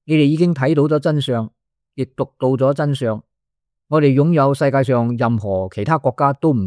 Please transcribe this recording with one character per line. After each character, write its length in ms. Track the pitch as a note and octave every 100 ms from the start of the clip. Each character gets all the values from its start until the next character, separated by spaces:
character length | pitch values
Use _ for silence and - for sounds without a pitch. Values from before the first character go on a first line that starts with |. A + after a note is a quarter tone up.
| -
你 100 | D#3
哋 80 |
已 120 | D3 D#3
經 160 | F3
睇 200 | D3 C3+
到 100 | D#3
咗 160 | C3 D3+
真 220 | D3 D3+
相， 300 | C3 A#2 A2 - _ _ _ -
亦 100 | B2+
讀 260 | - C3 _
到 100 | C3
咗 240 | C3 C3
真 220 | C#3+ D3 C3+
相。 280 | A#2 G#2+ - _ _ _ _ _ _
我 140 | D#3
哋 140 | C#3+ C3
擁 180 | D#3
有 200 | E3 C#3
世 180 | C#3 C#3
界 120 | C3+
上 320 | C3+ B2 A#2 A#2+
任 220 | A#2 A2+
何 320 | G2 F#2 F#2
其 100 | -
他 140 | G#2 D#3+
國 160 | C3+ -
家 160 | C#3+
都 180 | C3+ D#3+
唔 120 | B2+